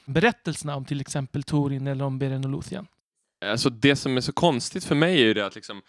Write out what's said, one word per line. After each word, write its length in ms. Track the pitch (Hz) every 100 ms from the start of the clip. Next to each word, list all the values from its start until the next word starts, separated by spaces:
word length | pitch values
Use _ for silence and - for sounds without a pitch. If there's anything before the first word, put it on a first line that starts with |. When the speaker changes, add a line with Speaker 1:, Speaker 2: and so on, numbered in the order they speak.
Speaker 1:
berättelserna 720 | - 135 220 - - 147 147 143
om 80 |
till 160 | 131 143
exempel 420 | 135 147 135 143
Thorin 440 | 139 147 143 139 135
eller 180 | 135
om 140 | 139 135
Beren 260 | 135 131
och 60 | 135
Luthien. 360 | 139 - - - _ _ _ _ _
Speaker 2:
Alltså, 260 | 98 113 143
det 260 | 117 139 139
som 200 | 139 127
är 40 |
så 120 | 123
konstigt 520 | - 175 127 - -
för 100 | -
mig 200 | 147 165
är 100 | 180
ju 100 | 110
det 120 | 107 98
att 80 |
liksom, 280 | 107 - 98